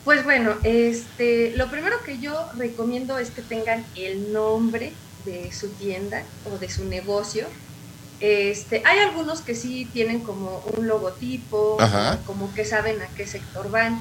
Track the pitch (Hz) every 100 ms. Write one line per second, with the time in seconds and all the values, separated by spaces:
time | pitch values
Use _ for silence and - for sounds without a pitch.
0 | - 294 269 269 226 208 220 233 233 233
1 | - - 240 233 233 233 254 285 349 466
2 | - 269 285 302 330 240 240 233 226 247
3 | 254 262 240 - 233 226 220 226 233 185
4 | 185 196 208 214 220 220 226 226 262 330
5 | - - - 175 180 - 202 196 196 185
6 | 202 226 - - 214 196 185 - 190 185
7 | 196 202 208 214 269 - - - - -
8 | - - 208 208 202 208 - 226 277 392
9 | 403 320 311 320 - 233 247 254 247 240
10 | 226 233 226 196 190 185 208 214 226 220
11 | 185 185 247 254 - 214 214 214 220 202
12 | 175 208 - 196 196 196 214 220 214 214
13 | 185 - 196 196 - 185 202 220 226 233